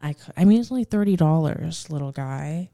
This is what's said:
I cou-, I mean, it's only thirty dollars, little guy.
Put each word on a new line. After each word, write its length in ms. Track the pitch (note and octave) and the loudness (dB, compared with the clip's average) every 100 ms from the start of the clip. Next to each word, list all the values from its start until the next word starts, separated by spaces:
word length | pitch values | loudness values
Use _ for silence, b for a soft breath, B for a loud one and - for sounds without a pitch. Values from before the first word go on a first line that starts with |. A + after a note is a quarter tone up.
I 100 | D3 | -10
cou-, 200 | D3 - - | -8 -10 2
I 80 | |
mean, 160 | F#3+ A3 | 6 6
it's 100 | A#3 | 2
only 140 | B3+ | -4
thirty 320 | A3+ G#3 G3+ F#3 | -2 0 2 2
dollars, 720 | D#3 D#3+ D3+ - D#3+ E3 - | 4 4 0 -4 -8 -10 -8
little 240 | D3+ C#3 | -8 -8
guy. 560 | C3+ C3+ C3+ D3 E3 F3+ | -8 -8 -8 -8 -8 -8